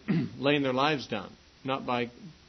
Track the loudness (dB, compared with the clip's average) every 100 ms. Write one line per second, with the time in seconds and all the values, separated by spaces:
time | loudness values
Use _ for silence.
0 | 0 0 0 0 2 4 2 2 2 0
1 | -2 -6 -8 -16 -20 -12 -4 -4 0 -2
2 | -2 -8 -18 -20